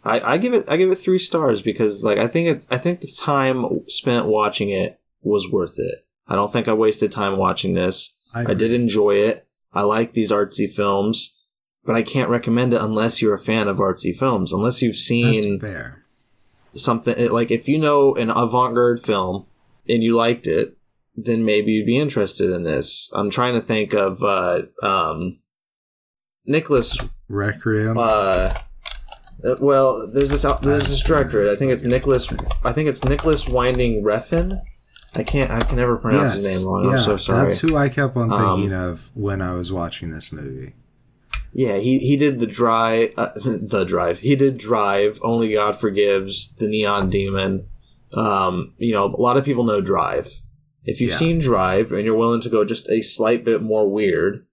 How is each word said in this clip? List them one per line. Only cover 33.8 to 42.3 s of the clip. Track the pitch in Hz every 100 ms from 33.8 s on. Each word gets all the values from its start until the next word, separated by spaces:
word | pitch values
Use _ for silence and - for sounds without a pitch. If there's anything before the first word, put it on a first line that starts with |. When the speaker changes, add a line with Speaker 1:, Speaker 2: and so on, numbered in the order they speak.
| 120 110
Speaker 1:
Refn. | 104 110 - 170 180 190 - - _ - -
I | -
can't, | 113 143 131
I | 113
can | 117 123
never | 123 113
pronounce | 113 - 139
his | 98
Speaker 2:
Yes, | 98 92
Speaker 1:
name | 92
wrong. | 92 95
I'm |
Speaker 2:
yeah, | 98
Speaker 1:
so | 110 98
sorry. | - 98
Speaker 2:
that's | 104 101
who | 160 151
I | 139
kept | 139 135 123
on | 113
thinking | 104 95 92 101
Speaker 1:
Um, | 92 90
Speaker 2:
of | 85 -
when | - 98 98
I | 90
was | 90 87
watching | 92 85 - 85
this | 78 -
movie. | 76 69 65 65 - _ _ _ _ _ - -
Speaker 1:
Yeah, | - 127 98
he, | 117 131
he | 127 143
did | 147